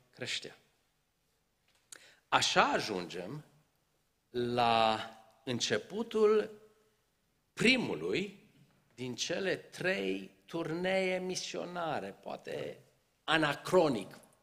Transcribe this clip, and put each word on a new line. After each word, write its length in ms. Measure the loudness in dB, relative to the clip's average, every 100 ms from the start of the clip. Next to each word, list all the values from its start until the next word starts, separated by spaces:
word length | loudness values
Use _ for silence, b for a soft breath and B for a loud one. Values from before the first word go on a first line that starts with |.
| _
creștea. 480 | -12 -8 -8 -10 -18 _ _ _ _ _ _ _ _ _ _ _ _ _ B B B B
Așa 360 | 2 4 4
ajungem 800 | 4 2 -2 -4 -6 -8 -8 -10 -14 _ _ _ _ _ _ _ _
la 680 | -4 0 2 4 6 6 4 -2 -14 -20 _
începutul 1160 | -6 -4 0 -2 -2 -6 -2 4 6 4 2 -8 -20 _ _ _ _ _ _ _ _ 2
primului 800 | 4 4 2 -4 -2 -4 -4 -10 -20 _ _ _ _
din 220 | -12 -8 -6
cele 400 | -6 -4 -2 -4
trei 760 | -6 -6 -4 -2 -2 -4 -6 _ -10
turnee 760 | -6 -4 -4 0 0 0 -2
misionare, 880 | -4 -6 -6 -8 -8 -6 -4 -4 -6 -12
poate 580 | -12 -12 -8 -8 -8 -12 _ _ _ _
anacronic 960 | 0 2 2 -2 2 4 4 2 -4 -14 -20 _